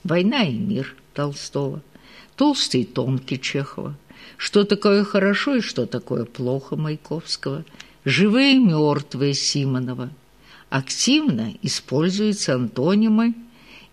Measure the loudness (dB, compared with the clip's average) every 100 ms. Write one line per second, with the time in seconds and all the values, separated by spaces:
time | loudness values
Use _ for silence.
0 | -2 2 2 2 0 -2 -2 -4 -6 -12
1 | _ -6 -4 -6 -6 -4 -4 -6 -14 -20
2 | -20 -20 -10 0 2 2 0 0 0 -2
3 | 0 -2 -4 -6 -4 -4 -6 -8 -10 -12
4 | _ -20 -20 -12 0 2 2 2 4 2
5 | 2 2 2 0 0 0 -2 -4 -4 -4
6 | -4 -6 -6 -4 -2 -2 -4 -4 -4 -6
7 | -8 -8 -8 -8 -6 -6 -10 -18 -20 _
8 | -2 4 4 6 6 6 6 4 2 2
9 | -2 -2 0 0 -2 0 0 -2 -4 -6
10 | -10 -12 _ _ -20 -20 -4 -4 -4 -2
11 | 2 2 2 -2 -4 -6 -6 -6 -2 0
12 | 0 0 -2 0 -2 0 -2 -2 2 2
13 | 4 4 2 -2 -12 -20 -20 -20 -12